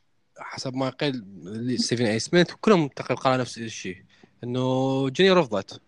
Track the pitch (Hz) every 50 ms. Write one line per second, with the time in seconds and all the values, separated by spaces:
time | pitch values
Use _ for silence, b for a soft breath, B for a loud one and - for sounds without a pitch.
0 | _ _ _ _ _ _ _ - - - - - - 135 127 131 135 131 - -
1 | 156 143 131 123 95 98 98 82 76 90 110 113 120 127 123 110 120 - 123 113
2 | 123 104 110 113 - - 175 175 170 - - - - 220 208 170 151 131 - -
3 | - - 127 - - 131 127 127 123 - - 113 117 110 - - - 95 87 -
4 | - b b b b b b - 120 120 123 127 127 127 131 131 135 135 135 135
5 | 135 135 131 - 190 190 185 180 151 120 107 98 - - - - _